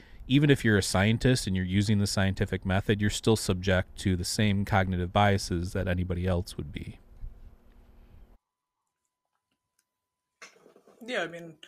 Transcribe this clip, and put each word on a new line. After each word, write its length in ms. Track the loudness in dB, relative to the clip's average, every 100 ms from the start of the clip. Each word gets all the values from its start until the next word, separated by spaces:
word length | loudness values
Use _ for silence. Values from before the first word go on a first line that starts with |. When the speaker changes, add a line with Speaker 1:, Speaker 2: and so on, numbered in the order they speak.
| -12 -18 0
Speaker 1:
even 220 | 4 4
if 160 | 4 4
you're 140 | 4
a 20 |
scientist 640 | 4 2 2 2 2 2 0
and 100 | -2
you're 80 |
using 360 | 0 0 2 2
the 80 | 2
scientific 580 | 0 0 0 -2 -2 -2
method, 360 | 0 0 0
you're 100 | 0
still 240 | 0 2 2
subject 640 | 0 -2 0 0 0 -4
to 160 | -2 0
the 100 | -2
same 400 | 0 0 0 0
cognitive 480 | 0 0 -2 -2
biases 600 | 2 2 2 -2 -4 -4
that 140 | -4 -2
anybody 380 | -2 -4 -2 -2
else 320 | -2 -4 -10
would 140 | -12
be. 260 | -12 -14 -16 -20 -16 -16 -16 -20 -20 -20 -20 -20 -20 -20 -20 -20 _ _ _ _ _ _ _ _ _ _ _ _ _ _ _ _ _ _ _ _ _ -20 _ _ _ _ _ -8
Speaker 2:
Yeah, 160 | -6
I 60 | -6
mean, 260 | -10 -18 -20